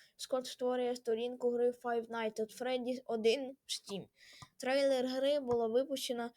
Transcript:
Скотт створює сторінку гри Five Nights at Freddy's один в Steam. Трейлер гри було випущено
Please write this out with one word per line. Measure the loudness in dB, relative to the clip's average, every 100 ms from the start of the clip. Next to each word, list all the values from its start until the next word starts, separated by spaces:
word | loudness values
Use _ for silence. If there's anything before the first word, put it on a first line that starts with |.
| -18 -16
Скотт | -4 -2 -2
створює | -4 -2 0 -2 -2
сторінку | -2 -2 -2 -2 0
гри | 2 2
Five | 0 -2 -4 -4
Nights | -4 -2 -2
at | -4 -4
Freddy's | -2 -2 -2 -4 -2
один | 2 4 4 0 -10 -10
в |
Steam. | -10 -8 -10 -10 _ -20 -20 -20 -6
Трейлер | 0 4 4 4 2
гри | 0 2 2
було | 2 0 2
випущено | 2 2 -2 -2 -4 -6